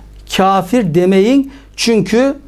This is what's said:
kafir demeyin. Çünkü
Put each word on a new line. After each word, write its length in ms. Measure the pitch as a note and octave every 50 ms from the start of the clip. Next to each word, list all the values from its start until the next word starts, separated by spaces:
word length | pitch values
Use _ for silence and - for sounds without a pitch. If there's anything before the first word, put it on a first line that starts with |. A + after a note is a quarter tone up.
| - - - - - - -
kafir 580 | - F#3+ F#3+ G3 G3 F#3 F#3 - B3+ A#3 F3 C#3+
demeyin. 580 | F3+ F3+ F3+ G3 F#3+ G3 A3 C4 C#4 C4+ C4+ - - - - -
Çünkü 580 | - - A3+ A#3 G#3+ - - - A3+ C4 C#4 C#4+ C#4 -